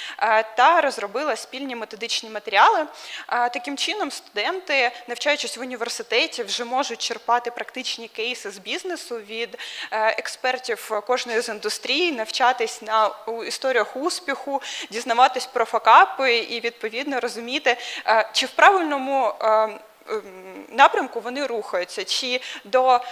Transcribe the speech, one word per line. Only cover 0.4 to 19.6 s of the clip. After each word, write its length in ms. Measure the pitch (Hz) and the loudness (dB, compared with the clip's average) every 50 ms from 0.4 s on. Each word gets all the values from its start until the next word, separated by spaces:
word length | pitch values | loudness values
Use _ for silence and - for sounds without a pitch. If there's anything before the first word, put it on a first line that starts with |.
| 226 | 2
та 380 | 220 - 240 247 302 339 339 | 2 2 4 6 6 6 6
розробили 540 | 302 277 - 226 208 202 190 247 302 294 226 | 4 2 0 -4 -6 -6 -4 -4 -2 -2 -4
спільні 400 | 220 - - - 262 285 269 247 | -4 -8 -12 -10 -10 -8 -8 -8
методичні 540 | 233 220 - - 208 226 226 - - - 220 | -8 -10 -10 -10 -10 -8 -6 -6 -6 -6 -8
матеріали. 560 | 220 208 208 233 196 196 359 440 453 349 311 294 - - - - - - - - | -10 -10 -6 2 6 8 8 8 6 4 0 -4 -8 -14 -16 -14 -14 -14 -8 -4
Е, 200 | - 240 240 240 | 0 0 0 0
таким 280 | 240 277 - 285 277 269 | -2 -4 -6 -6 -6 -4
чином 340 | - 330 349 427 359 277 | -4 -4 -2 -4 -4 -6
студенти, 800 | - - - - - 208 208 285 359 381 370 - 285 269 240 247 247 - - - | -6 -10 -14 -8 -6 -4 -2 -2 -4 -4 -4 -2 0 2 2 0 -2 -6 -10 -10
навчаючись 500 | 240 233 - 294 294 285 - 233 - 226 | -10 -4 0 0 0 0 -2 -6 -8 -10
в 40 | |
університеті, 800 | 262 254 247 226 233 240 - - 214 - 220 240 311 320 - - 226 | -10 -10 -8 -6 -6 -6 -6 -8 -6 -2 0 0 0 0 -4 -8 -6
вже 220 | 202 202 - 240 | -6 -6 -6 -6
можуть 360 | 233 247 262 285 262 233 220 | -4 -2 -2 -2 -4 -6 -6
черпати 500 | - - 233 226 - - 233 240 240 240 | -6 -6 -8 -6 -2 0 0 0 0 -4
практичні 560 | 240 - 226 - - 254 254 - - - 233 220 | -8 -8 -10 -10 -10 -8 -8 -8 -8 -8 -10 -12
кейси 440 | - - 220 240 247 - - 202 | -8 -6 -6 -6 -6 -8 -10 -12
з 60 | 196 196 | -14 -12
бізнесу 640 | 180 202 254 359 - 381 349 294 - - 240 226 | -10 -8 -8 -8 -6 -8 -8 -10 -10 -10 -12 -12
від, 380 | 208 202 220 226 233 - - - - - - - - - | -10 -10 -8 -8 -8 -8 -10 -12 -14 -14 -12 -12 -10 -6
е, 160 | - 220 220 220 | -2 0 2 2
експертів 920 | - - - - - - - 254 254 254 - - 220 208 - - 220 208 208 - | 0 0 -4 -8 -8 -4 -2 -2 -2 -2 -4 -6 -6 -6 -6 -6 -6 -4 -2 0
кожної 340 | 247 254 - 240 226 220 | -2 -2 -2 -2 -2 -2
з 80 | 240 - | -2 -2
індустрій, 640 | 214 208 190 214 - - - - 254 294 359 349 | -6 -6 -6 -6 -6 -6 -4 -2 0 0 0 0
навчатись 680 | 294 233 220 - - - - 240 254 254 226 220 - - | 0 -2 -4 -4 0 2 4 4 4 2 -2 -4 -4 -8
на, 260 | 220 214 214 220 220 202 | -4 0 2 4 4 2
у 360 | - - - - 233 233 208 | 0 -4 -8 -8 -8 -6 -6
історіях 520 | - - - - 262 262 240 208 - - | -8 -6 -4 -2 0 2 2 0 0 -2
успіху, 640 | 262 285 349 - - - - 277 - - 285 277 269 - - - - - - | -4 -4 -4 -4 -4 -4 -6 -6 -6 -4 -6 -6 -6 -6 -8 -10 -10 -10 -8
дізнаватись 560 | 202 226 240 254 233 233 254 262 254 254 - | -8 -6 -4 0 4 6 6 6 4 0 -6
про 200 | - - 240 226 | -4 0 0 0
факапи 720 | - - 220 - 220 233 302 381 381 - - 269 254 233 233 | 0 0 2 6 10 10 10 10 8 4 2 2 2 2 2
і, 220 | 196 - 226 233 | 0 -4 -6 -6
відповідно, 600 | 214 233 233 - - 220 214 254 285 294 277 247 | -6 -6 -6 -6 -8 -8 -6 -6 -6 -4 -4 -4
розуміти, 580 | 226 240 196 214 233 240 262 302 - 262 240 - - - - - - - | -4 -4 -6 -8 -8 -6 -6 0 0 0 0 0 -4 -10 -12 -4 0 2
е, 220 | 220 226 214 - - | 4 4 4 2 0
чи 120 | - 262 | -2 -2
в 40 | 247 | -2
правильному, 840 | - - - 381 403 381 339 311 285 277 262 269 277 269 254 208 - - | 4 6 8 8 8 6 2 0 -2 -2 -2 -2 0 0 0 0 0 0
е, 380 | - 220 214 220 | 2 2 4 4